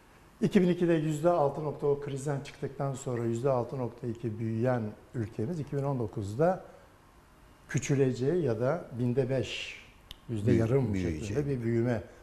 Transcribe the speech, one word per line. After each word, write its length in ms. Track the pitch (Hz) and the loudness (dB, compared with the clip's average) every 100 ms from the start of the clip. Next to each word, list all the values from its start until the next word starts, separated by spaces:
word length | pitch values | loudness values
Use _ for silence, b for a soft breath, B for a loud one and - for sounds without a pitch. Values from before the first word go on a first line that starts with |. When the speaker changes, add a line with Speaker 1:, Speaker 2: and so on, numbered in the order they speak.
| B B B - | B B B -2
Speaker 1:
İki 220 | 214 202 | 4 6
bin 60 | 180 | 6
ikide 240 | 175 170 | 4 4
yüzde 380 | 165 156 151 170 | 4 2 2 4
altı 340 | 175 139 143 | 4 2 0
nokta 220 | 151 - 147 | -6 -2 0
o 140 | 143 | 0
krizden 400 | 135 135 143 139 | -2 -6 -4 -4
çıktıktan 540 | 135 - 135 139 139 | -6 -10 -10 -4 -4
sonra 300 | 127 135 117 | -4 -4 -2
yüzde 260 | 117 117 139 | -2 0 2
altı 280 | 127 117 135 | 2 0 -4
nokta 280 | 117 - 120 | -6 -6 -8
iki 320 | 113 120 104 | -4 -6 -4
büyüyen 440 | 113 113 123 123 107 - - | -2 0 2 2 -2 -8 -10
ülkemiz 460 | 127 104 - 110 175 | -6 -6 -4 -4 -4
iki 160 | 135 143 | -4 -4
bin 60 | |
on 160 | 139 131 | -2 -2
dokuzda 680 | 107 117 101 110 165 185 - B B B - - - - - - - | -4 -4 -6 0 2 0 -8 B B B -20 -20 -20 -20 -20 -20 -4
küçüleceği 760 | 135 - 139 131 113 135 180 | -4 0 2 2 2 0 2
ya 160 | 139 110 | 0 0
da 240 | 123 170 - 117 | 0 0 -4 -2
binde 320 | 123 120 123 | 0 2 2
beş, 500 | 131 110 - - - - - - - - | 0 -2 -6 -10 -12 -18 -20 -20 -20 -8
yüzde 220 | 110 107 | -2 4
Speaker 2:
Büyü-, 80 | 117 | 4
Speaker 1:
yarım 360 | 110 104 113 | 6 2 2
Speaker 2:
büyüyecek. 340 | 98 87 78 104 | 0 0 -2 -2
Speaker 1:
şeklinde 200 | 107 143 | -2 -2
bir 120 | 131 | -2
büyüme 400 | 113 117 123 110 - B | 0 2 2 0 -4 B